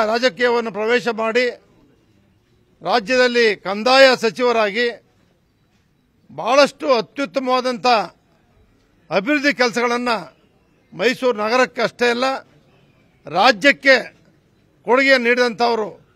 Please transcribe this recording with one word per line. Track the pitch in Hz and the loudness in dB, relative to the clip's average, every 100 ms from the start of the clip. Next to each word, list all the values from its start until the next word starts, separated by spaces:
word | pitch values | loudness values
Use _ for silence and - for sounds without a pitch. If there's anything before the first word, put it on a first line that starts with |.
| 214 | 2
ರಾಜಕೀಯವನ್ನು | 233 254 170 247 240 226 | 0 -2 0 0 0 -4
ಪ್ರವೇಶ | 196 214 240 190 | -6 -2 -2 -2
ಮಾಡಿ | 220 220 226 247 202 _ _ _ _ _ _ _ _ _ _ _ _ | -4 -2 -2 -2 -6 _ _ _ _ _ _ _ _ _ _ _ _
ರಾಜ್ಯದಲ್ಲಿ | 165 233 196 254 247 240 226 190 | -2 -2 0 0 2 2 0 0
ಕಂದಾಯ | 180 202 233 262 269 240 | -6 -4 2 6 6 4
ಸಚಿವರಾಗಿ | 226 185 247 233 208 208 240 208 _ _ _ _ _ _ _ _ _ _ _ _ _ | -2 -2 0 0 -2 -2 -4 -6 _ _ _ _ _ _ _ _ _ _ _ _ _
ಬಹಳಷ್ಟು | 139 190 277 262 - 302 | -8 0 4 2 0 -2
ಅತ್ಯುತ್ತಮವಾದಂಥ | 240 170 - 269 269 254 254 247 240 247 226 170 - _ _ _ _ _ _ _ _ - | -2 -2 -8 -6 -4 -2 -2 -2 -2 0 0 -2 -12 _ _ _ _ _ _ _ _ -6
ಅಭಿವೃದ್ಧಿ | 175 202 302 285 | -4 -2 0 0
ಕೆಲಸಗಳನ್ನ | 240 247 240 240 240 247 214 156 - _ _ _ _ _ | 0 -2 -2 -2 -2 -4 -6 -8 -20 _ _ _ _ _
ಮೈಸೂರು | 165 220 254 254 214 | -4 -4 -2 -2 -2
ನಗರಕ್ಕೆ | 214 247 254 - | -2 0 0 -2
ಅಷ್ಟೇ | 214 - 240 | -6 -2 -2
ಅಲ್ಲ, | 240 262 262 - _ _ _ _ _ _ _ - | -2 -4 -6 -12 _ _ _ _ _ _ _ -6
ರಾಜ್ಯಕ್ಕೆ | 160 240 208 277 269 269 254 160 - _ _ _ _ _ _ | 2 2 4 2 2 2 2 0 -16 _ _ _ _ _ _
ಕೊಡುಗೆಯನ್ನು | 190 254 269 262 233 | -2 0 2 2 2
ನೀಡಿದಂಥವರು. | 247 247 208 233 226 202 - _ | 0 0 0 -2 -2 -6 -12 _